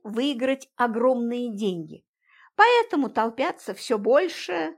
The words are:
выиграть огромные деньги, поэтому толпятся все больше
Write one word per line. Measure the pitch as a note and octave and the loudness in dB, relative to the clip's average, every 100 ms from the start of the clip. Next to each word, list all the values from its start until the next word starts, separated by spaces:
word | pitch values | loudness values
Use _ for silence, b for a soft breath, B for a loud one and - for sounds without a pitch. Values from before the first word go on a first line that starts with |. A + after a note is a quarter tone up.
выиграть | G#3+ A3+ C#4+ A#3+ C4 C4+ - - | -8 -4 -2 -2 -2 -4 -6 -4
огромные | A#3+ A3 B3+ B3 A#3 A#3+ B3 | -2 2 2 2 -2 -4 -6
деньги, | G3+ G#3 F3+ D#3 D#3 _ _ b b b | -4 -4 -4 -8 -16 _ _ b b b
поэтому | - A4 A#4+ A4+ D#4 A#3 | 4 6 6 2 0 0
толпятся | A#3 A3+ A3+ D#4 - - | 0 -2 -2 -4 -4 -10
все | F#3+ - A3 | -8 -4 0
больше | G3+ C#4 F4+ - - F4 D#4+ | 4 4 2 -4 -6 -4 -6